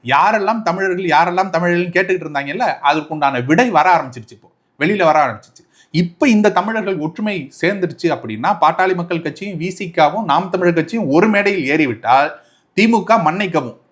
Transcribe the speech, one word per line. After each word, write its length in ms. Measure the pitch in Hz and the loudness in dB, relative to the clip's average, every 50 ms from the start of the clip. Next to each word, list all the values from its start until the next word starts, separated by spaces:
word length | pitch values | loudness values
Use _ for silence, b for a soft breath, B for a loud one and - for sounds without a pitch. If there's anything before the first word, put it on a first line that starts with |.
| B | B
யாரெல்லாம் 560 | 120 131 143 170 208 220 214 196 202 226 226 - | 2 2 4 4 4 2 2 0 0 -2 -2 -2
தமிழர்கள், 440 | 175 175 196 190 190 180 185 190 | -2 -2 -2 -2 -2 -2 -2 0
யாரெல்லாம் 460 | 170 147 151 170 180 175 185 196 196 165 | 2 2 4 4 2 2 0 0 0 0
தமிழர்கள்னு 420 | 165 175 175 175 175 180 175 175 | -2 0 0 0 0 0 0 0
கேட்டுக்கிட்டு 340 | 180 190 185 185 170 156 151 | 0 0 0 0 -2 -4 -4
இருந்தாங்கல்ல, 400 | 147 139 139 139 151 214 247 175 147 - 143 | -6 -6 -6 -4 -4 -2 -2 -2 -2 0 0
அதுக்குண்டான 600 | 143 151 156 147 - 156 151 143 139 135 123 123 | 0 2 0 -2 -6 -4 -2 -2 0 0 0 0
விடை 240 | 131 156 202 254 247 | 2 2 2 2 4
வர 160 | 185 151 156 185 | 4 4 4 4
ஆரம்பிச்சிருச்சு, 460 | 175 165 143 127 117 123 110 - 113 - | 4 2 2 -2 -10 -16 -18 -18 -20 -20
இப்போ 120 | _ _ _ _ _ _ _ - | _ _ _ _ _ _ _ -2
வெளியில 240 | 143 175 208 196 175 | -2 0 2 2 4
வர 140 | 156 151 156 | 4 4 4
ஆரம்பிச்சிருச்சு. 440 | 147 127 107 104 - _ _ - _ _ b b b b b | 2 0 -2 -6 -14 _ _ -20 _ _ b b b b b
இப்ப 340 | 160 180 175 - - 311 277 | -2 -2 -2 -2 0 2 4
இந்த 200 | 220 208 208 202 | 4 4 4 4
தமிழர்கள் 460 | 180 185 185 214 226 220 208 196 190 156 | 2 0 0 -2 -4 -4 -4 -4 -4 -4
ஒற்றுமை 400 | 151 160 170 - 214 214 202 170 135 135 - | -4 -6 -6 -6 -6 -4 -4 -6 -8 -10 -6
சேர்ந்துருச்சு 560 | - - 175 202 196 180 165 143 - - 165 | -2 -2 -2 0 0 -4 -6 -4 -4 -4 -4
அப்படின்னா 440 | 147 131 - 113 107 107 131 185 208 - | -4 -4 -6 -8 -8 -4 -2 -2 0 0
பாட்டாளி 360 | - 160 165 - 185 190 185 | 0 0 2 2 0 0 0
மக்கள் 300 | 175 170 170 180 165 165 | -2 -4 -6 -6 -6 -6
கட்சியும் 340 | 151 - - 196 208 190 151 | -8 -8 -10 -10 -10 -8 -6
வி 120 | 165 185 | -8 -8
சி 160 | 180 - 202 170 | -8 -8 -10 -4
காவும் 360 | 170 165 156 147 165 214 220 | 0 2 2 2 2 0 -2
நாம் 240 | 160 143 165 190 185 | 0 0 0 0 -2
தமிழர் 280 | 185 180 180 175 170 165 | -2 -2 0 0 0 0
கட்சியும் 300 | 156 - 226 233 196 135 | -2 -2 -4 -4 -4 -2
ஒரு 200 | 139 165 208 220 | -2 0 0 0
மேடையில் 380 | 208 202 202 202 202 185 135 | 2 2 0 0 -2 -2 -2
ஏறிவிட்டால் 640 | 135 147 156 151 127 110 - - 113 123 135 147 156 - - b b b b b b _ | -2 0 0 0 -2 -4 -4 0 2 2 2 2 0 -4 -10 b b b b b b _
திமுக 420 | 185 214 226 233 214 - - 226 214 165 | 0 2 2 2 2 2 2 2 2 2
மண்ணை 260 | 151 165 196 208 180 | 0 -2 -2 -4 -4
கவ்வும். 320 | 170 147 135 117 - - _ _ | -2 -4 -4 -6 -10 -16 _ _